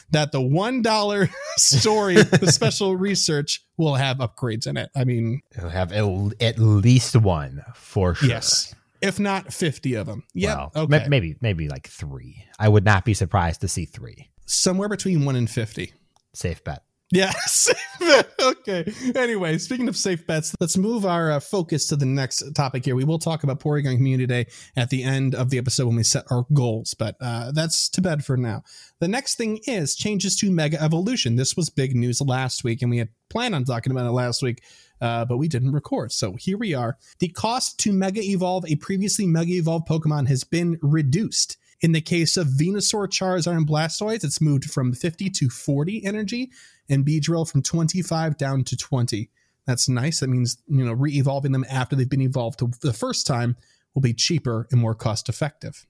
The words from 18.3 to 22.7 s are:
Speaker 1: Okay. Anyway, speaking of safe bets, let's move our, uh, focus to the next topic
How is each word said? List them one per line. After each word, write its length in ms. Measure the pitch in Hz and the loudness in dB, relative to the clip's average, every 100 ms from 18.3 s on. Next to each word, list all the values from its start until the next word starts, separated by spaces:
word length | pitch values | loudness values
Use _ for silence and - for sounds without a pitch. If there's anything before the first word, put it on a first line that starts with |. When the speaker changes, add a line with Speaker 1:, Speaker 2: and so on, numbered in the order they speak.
| - | 0
Speaker 1:
Okay. 520 | 262 - - 185 165 214 254 254 | 0 0 -4 -4 -4 -6 -4 0
Anyway, 420 | 240 220 175 160 | 0 0 0 -2
speaking 300 | - 254 240 | -2 -4 -2
of 100 | 180 | -2
safe 300 | 196 175 - | -2 -2 -2
bets, 260 | 160 156 - | -4 -4 -4
let's 180 | 170 190 | -2 0
move 280 | 202 233 196 | 0 0 0
our, 240 | 170 160 | 0 0
uh, 80 | 147 | 0
focus 480 | - 202 165 151 - | -2 -4 -2 -2 0
to 80 | 147 | 0
the 100 | 131 | 0
next 380 | 135 131 - 135 | 0 -2 -4 -6
topic 320 | 151 139 | -2 -2